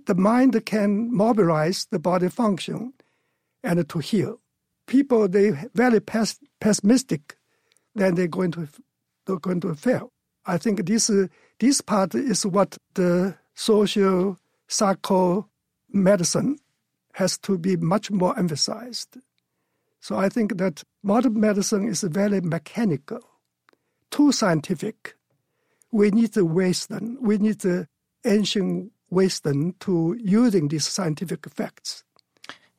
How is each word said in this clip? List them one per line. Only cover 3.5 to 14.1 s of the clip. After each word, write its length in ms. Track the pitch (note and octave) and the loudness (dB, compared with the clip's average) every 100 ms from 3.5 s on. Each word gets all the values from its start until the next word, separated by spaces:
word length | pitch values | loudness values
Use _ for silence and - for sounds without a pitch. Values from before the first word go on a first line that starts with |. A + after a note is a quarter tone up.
| _ | _
and 240 | A#3 F3 D#3+ | -4 -2 -2
to 120 | E3+ | -6
heal. 420 | - G#3 D#3 A#3 _ _ _ _ - | -2 -2 -2 -6 _ _ _ _ 0
People, 420 | C4 C#4 A3+ G3+ | 2 4 2 2
they 220 | G3+ G#3 C#3 G3+ | 4 2 0 -4
very 260 | G3 B3+ A3 | 0 4 2
pes-, 380 | - A3 G#3+ - _ - | 2 -2 -2 -4 _ -4
pessimistic, 760 | G#3+ G3+ G3+ B3+ - D3 - - _ _ _ _ _ | 0 2 4 2 2 -6 -8 -20 _ _ _ _ _
then 200 | G#3+ F#3+ | -2 0
they're 120 | F3 F3+ | 2 -2
going 260 | F3+ F#3 | -2 -4
to, 160 | D#3+ D3+ - _ _ _ _ - | -4 -10 -14 _ _ _ _ -8
they're 100 | F#3+ | -6
going 240 | F#3+ F3+ | -4 -4
to 140 | F3+ | -4
fail. 380 | D3+ A#3+ - - _ _ _ - | -4 -2 -2 -4 _ _ _ -6
I 100 | F3 | -2
think 300 | A3+ G#3 F3 | -2 -2 0
this, 240 | A3 - | 0 2
uh, 160 | G3 F#3 - _ - | 0 0 -6 _ -2
this 240 | A#3 C4+ | 0 0
part 320 | - G#3+ F#3+ | 0 0 0
is 320 | A3+ C4+ F#3+ G#3 | -2 -2 -2 0
what 320 | F#3 F#3 - _ | 0 0 -4 _
the 420 | - F3+ F3 F#3+ - _ | -2 0 2 0 -4 _
social 840 | - - G#3 G3+ G#3+ F#3+ | -6 2 2 2 2 2